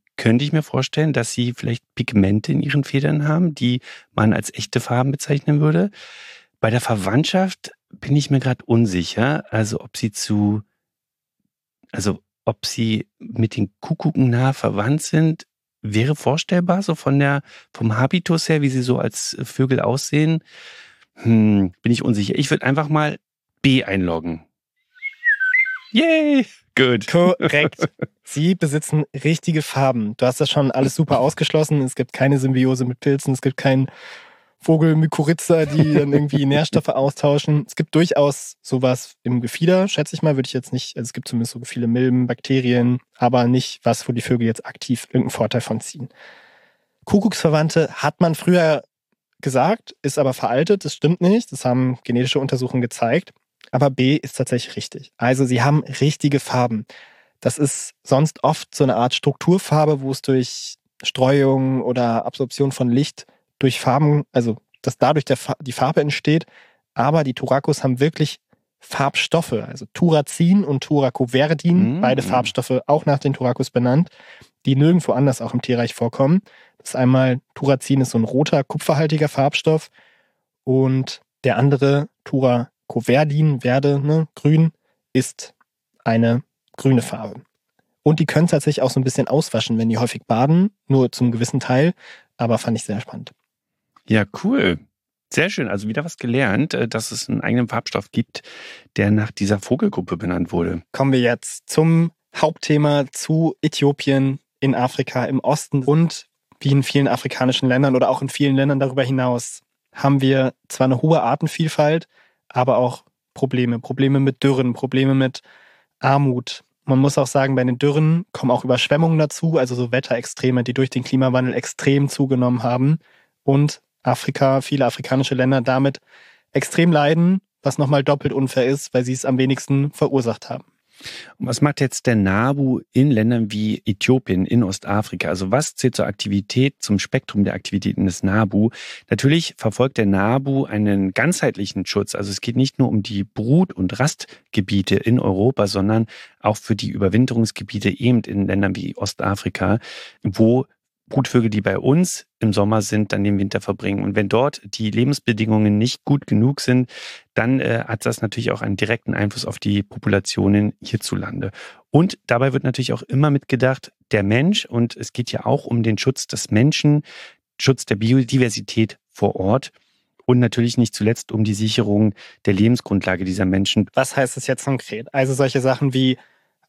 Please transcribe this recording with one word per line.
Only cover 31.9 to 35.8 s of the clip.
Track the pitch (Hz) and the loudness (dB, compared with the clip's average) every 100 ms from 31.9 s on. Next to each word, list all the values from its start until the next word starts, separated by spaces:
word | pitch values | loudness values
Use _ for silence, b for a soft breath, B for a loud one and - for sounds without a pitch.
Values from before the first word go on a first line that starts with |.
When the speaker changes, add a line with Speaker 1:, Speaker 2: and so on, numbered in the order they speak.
Speaker 2:
gibt | - 123 | -4 -6
keine | - 135 139 | 0 2 2
Symbiose | 131 127 131 127 | 2 2 2 0
mit | 123 123 | -2 -2
Pilzen, | 143 139 - | 0 0 0
es | 131 | -2
gibt | 135 - | -2 -2
keinen | 139 131 131 B B B B B B B | 0 0 0 B B B B B B B
Vogel | - 160 160 | 0 4 4
Mykorrhiza, | 156 156 - 147 170 - 165 | 4 2 0 -2 -2 2 2
die | 147 156 | 2 2